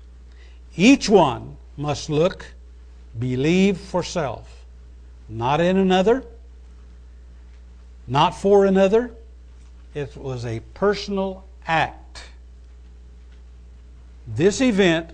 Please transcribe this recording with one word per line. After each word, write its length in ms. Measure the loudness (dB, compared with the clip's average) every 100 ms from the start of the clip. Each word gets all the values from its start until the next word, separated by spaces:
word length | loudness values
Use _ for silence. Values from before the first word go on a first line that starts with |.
| -20 -20 -20 -20 -20 -20 -12 2
Each 320 | 4 4 4
one 500 | 4 4 -2 -12 -18 -20 -10
must 340 | -6 -6 -4
look, 380 | 0 0 -2 -18 -20 -20 -20 -20 -20 -16 -8
believe 600 | -6 -2 0 2 2 0
for 260 | -6 -6
self, 600 | -6 -6 -6 -8 -16 -20 -20 -20 -20 -20 -20 -20 -16
not 320 | -6 -2 0
in 160 | 2 2
another, 460 | 2 2 2 0 -2 -20 -20 -20 -20 -20 -20 -20 -20 -20 -20 -20 -20 -20 -20 -20 -20 -20 -4
not 240 | 0 0
for 340 | 0 4 4 6
another. 460 | 4 4 2 -2 -12 -20 -20 -20 -20 -20 -20 -16
It 240 | -12 -12 -12
was 280 | -10 -8 -8
a 160 | -10 -12
personal 680 | -2 -2 0 -4 -6 -6 -8 -18 -14 -4
act. 560 | -2 -2 -6 -20 -20 -20 -20 -20 -20 -20 -20 -20 -20 -20 -20 -20 -20 -20 -20 -20 -20 -20 -20 -20 -20 -12
This 340 | 0 0 2
event 500 | 0 2 2 2 -4